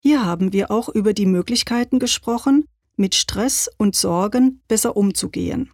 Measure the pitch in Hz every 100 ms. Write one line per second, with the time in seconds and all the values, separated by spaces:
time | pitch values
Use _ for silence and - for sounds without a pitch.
0 | 277 294 196 170 185 196 196 208 233 220
1 | 208 208 190 180 175 247 - 240 247 254
2 | 240 - - 233 - 277 302 _ _ -
3 | 196 - - 190 240 - - _ 208 -
4 | 190 170 202 247 262 262 _ 220 240 208
5 | 202 - - - 175 82 -